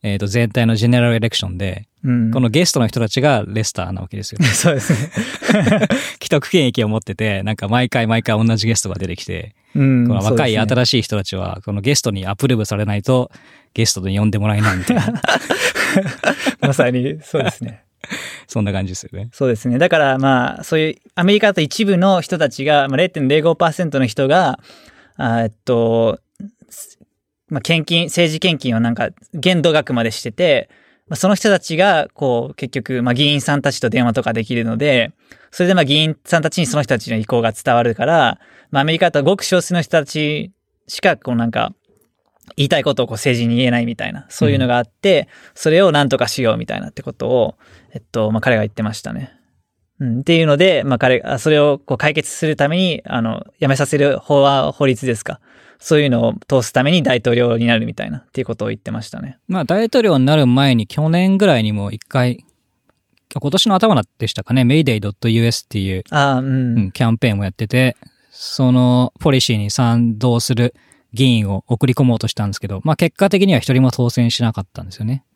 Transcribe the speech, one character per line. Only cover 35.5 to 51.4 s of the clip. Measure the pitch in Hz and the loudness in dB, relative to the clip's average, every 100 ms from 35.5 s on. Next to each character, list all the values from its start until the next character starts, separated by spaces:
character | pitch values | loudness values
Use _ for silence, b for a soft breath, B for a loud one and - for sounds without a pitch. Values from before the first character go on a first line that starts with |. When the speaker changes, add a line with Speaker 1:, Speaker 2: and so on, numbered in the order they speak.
Speaker 2:
そ | - | -2
れ | 180 | 2
で、 | 185 | 2
ま | |
あ、 | 143 | 2
議 | 147 | 2
員 | 156 151 - | 0 -4 -2
さ | 170 | -2
ん | |
た | 156 | 0
ち | - | -2
に | 143 | -2
そ | 151 | -2
の | |
人 | 131 120 | -2 -2
た | |
ち | 113 | -2
の | 113 | -6
意 | 110 | -2
向 | 123 | 0
が | 113 | 0
伝 | 107 - 120 | -2 0 2
わ | |
る | 120 | 2
か | 110 123 | 0 2
ら、 | 165 123 - b b b | 4 2 0 b b b
ま | 139 | -2
あ、 | |
ア | 147 | 0
メ | |
リ | 160 | 2
カ | 175 | 2
だ | |
と | 147 | 2
ご | 143 196 | 2 0
く | |
少 | - 180 | 0 0
数 | - | 0
の | 180 | -2
人 | 156 | 0
た | 165 143 | 0 0
ち | 156 151 151 180 _ _ _ _ | -4 -2 -4 -8 _ _ _ _
し | - | -2
か、 | 190 143 | 0 0
こ | - | -2
う、 | 120 | -2
な | 117 | -2
ん | |
か、 | 113 107 - _ _ _ _ _ _ _ - | -2 -4 -8 _ _ _ _ _ _ _ -4
言 | 139 | 0
い | |
た | 160 | 2
い | |
こ | 135 | 0
と | 131 | -2
を | 120 | -4
こ | |
う | 110 | -2
政 | 143 117 | -2 0
治 | 117 | 0
に | 117 | 2
言 | 127 | 2
え | |
な | 120 | 0
い | 117 | -2
み | 117 | -6
た | - | -8
い | |
な、 | - - | -10 -16
そ | - 113 | 0 2
う | |
い | 135 | 2
う | |
の | 127 | 2
が | 120 | 0
あ | |
っ | 120 | -2
て、 | _ 196 160 | _ 2 2
Speaker 1:
う | |
ん。 | - B B - | 0 B B -4
Speaker 2:
そ | 160 | 2
れ | 165 | 4
を | 190 | 4
な | 151 | 4
ん | 135 | 2
と | 131 | 0
か | 123 | -2
し | - | 0
よ | 117 | 0
う | 110 | -2
み | 113 | -4
た | 50 | -8
い | |
な | - | -10
っ | |
て | - | -12
こ | - | -14
と | - 117 | -8 -2
を、 | 123 110 - b b b | 0 0 -2 b b b
え | - | -18
っ | |
と、 | _ 113 107 | _ -4 -2
ま | 110 | 0
あ、 | |
彼 | 127 117 | 2 0
が | |
言 | 107 | 0
っ | |
て | - | -4
ま | 107 | -6
し | 107 | -6
た | 107 | -12
ね。 | 117 131 _ _ _ _ _ _ _ | -12 -14 _ _ _ _ _ _ _
う | 131 | -4
ん、 | 117 | -4
っ | |
て | 139 165 | 2 2
い | |
う | 156 | 4
の | 143 | 4
で、 | 185 156 | 4 4
ま | 139 120 | 0 0
あ、 | |
彼、 | 127 127 | 2 0
あ、 | - | 0
そ | 127 | -4